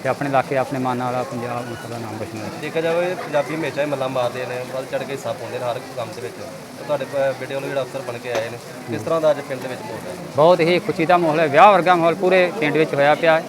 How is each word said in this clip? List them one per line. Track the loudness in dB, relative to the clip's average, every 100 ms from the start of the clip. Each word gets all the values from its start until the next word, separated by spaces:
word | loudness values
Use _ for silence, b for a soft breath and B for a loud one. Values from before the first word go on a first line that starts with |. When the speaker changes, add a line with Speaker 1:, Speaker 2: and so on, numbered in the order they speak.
Speaker 1:
ਕਿ | -2
ਆਪਣੇ | -2 0
ਇਲਾਕੇ, | 0 2 -2
ਆਪਣੇ | -2 -2
ਮਾਨ | -2 -2
ਨਾਲ | -2 -4
ਪੰਜਾਬ | -4 -6 -6 -6 -8 -10 -10
ਦਾ | -10
ਨਾਮ | -8 -8
ਰੋਸ਼ਨ | -8 -8
ਹੋਇਆ। | -10 -8
Speaker 2:
ਦੇਖਿਆ | -6 -2
ਜਾਵੇ | 0 0 0 -4
ਪੰਜਾਬੀ | -2 -2 -2 -4
ਹਮੇਸ਼ਾ | -4 -2
ਹੀ | -2
ਮੱਲਾਂ | -2 -2
ਮਾਰਦੇ | 0 -2 -2 -6
ਨੇ, | -6 -6
ਵੱਧ | -8 -6
ਚੜ੍ਹ | -6
ਕੇ | -6
ਹਿੱਸਾ | -8 -6
ਪਾਉਂਦੇ | -6 -6 -6
ਨੇ | -4
ਹਰ | -6 -8 -10
ਕੰਮ | -8 -8
ਦੇ |
ਵਿੱਚ। | -10
ਤੇ | -10 -12 -14 -16 -14 -6
ਤੁਹਾਡੇ | -4 -4
ਪ-, | -2 -2 -2
ਬੇਟੇ | -6 -6
ਵੱਲੋਂ | -4
ਜਿਹੜਾ | -4
ਅਫਸਰ | -4 -6 -8
ਬਣ | -8
ਕੇ | -4
ਆਏ | -4 -4
ਨੇ, | -8 -14 -14 -8
ਕਿਸ | -6
ਤਰ੍ਹਾਂ | -2 2
ਦਾ | 2
ਅੱਜ | 0 -2
ਪਿੰਡ | -8
ਦੇ | -8
ਵਿੱਚ | -10
ਮਾਹੌਲ | -10 -10
ਹੈ? | -10 -12 -6 4
Speaker 1:
ਬਹੁਤ | 6 8
ਹੀ | 6 2
ਖੁਸ਼ੀ | 0 -2 4
ਦਾ | 4
ਮਾਹੌਲ | 4 2
ਹੈ, | 4
ਵਿਆਹ | 8 10
ਵਰਗਾ | 8 6 4
ਮਾਹੌਲ | 4 2
ਪੂਰੇ | 4 4 4 2
ਪਿੰਡ | 0 2
ਵਿੱਚ | 2
ਹੋਇਆ | 4 4 4
ਪਿਆ | 4
ਹੈ। | 4